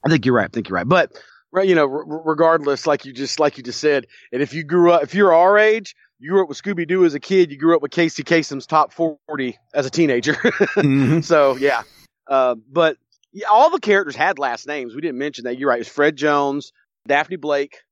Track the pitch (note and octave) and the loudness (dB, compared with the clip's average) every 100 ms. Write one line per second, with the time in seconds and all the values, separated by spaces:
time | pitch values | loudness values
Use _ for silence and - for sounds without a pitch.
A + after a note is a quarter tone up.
0 | C#3+ D#3+ B2 B2 F#2 A#2 G#2 F#2 A2+ F3+ | 0 0 2 0 0 -6 -6 -6 0 0
1 | D3+ - - _ _ F3+ G3 E3+ C#3+ C#3 | 0 -6 -20 _ _ -4 0 2 2 -2
2 | D#3+ D#3 D#3+ D3+ E3 E3 C#3+ C#3 - D3 | -10 -8 -6 0 2 2 0 -2 -2 -4
3 | C3+ B2 C3+ - D3 C#3 B2 A#2+ D#3 C#3+ | -4 -10 -10 -2 -2 -2 -14 -4 -2 -2
4 | A#2 - _ B2 C#3+ D3+ D3+ F3 F3 E3+ | -4 -20 _ -6 -6 -6 -4 2 4 4
5 | C#3+ F3+ G3+ E3 F3+ G#3 G#3+ A3 G3 - | 0 2 4 6 6 4 4 2 -4 -20
6 | _ _ C3+ F#3+ E3+ C#3 G3+ F#3 D#3+ F#3 | _ _ -2 0 0 -6 -6 -6 -2 2
7 | F3 C#3+ - F#3+ F3 C#3 D#3+ E3+ C#3+ - | 2 2 -2 2 2 0 0 2 0 -2
8 | E3 - C#3 E3 D3+ C#3 - D#3 D3 - | -2 -2 0 0 0 -10 -2 0 0 -2
9 | E3 D3+ - D3+ B2+ - _ - C3+ E3 | -6 -6 -12 -6 -6 -8 _ -4 -4 0
10 | D#3+ B2 C3 D3+ B3 - G3+ - D3+ C#3 | 2 2 0 0 -2 0 -2 0 0 2
11 | C3 E3 D#3 D#3+ C#3 C3 C#3 A#2+ - _ | 2 0 2 2 2 2 -2 -2 -6 _
12 | _ _ - C3+ B2+ A#2 A2+ C#3+ E3 - | _ _ -4 0 0 -2 _ 0 0 -2
13 | _ _ _ F#3+ G#3 G#3+ D4+ E4 G#3 G3 | _ _ _ -12 2 4 4 2 0 0
14 | E3+ B2 D#3+ F#3+ C#3 A#2 C3+ D3 B2 A#2 | 0 -2 -2 0 -4 -6 -8 -10 -10 -8
15 | D#3+ B2+ C#3+ - A#2+ B2+ C#3 B2 A2 - | -8 -6 -8 -8 -10 -4 -2 -2 -4 0
16 | D3 D3 D3 C#3+ C#3+ C#3+ - _ _ _ | 0 2 0 0 0 -4 -10 _ _ _
17 | - C#3+ D#3+ F3+ D3 C#3+ C#3+ - _ | -2 -2 -2 -4 -2 -2 -4 -10 _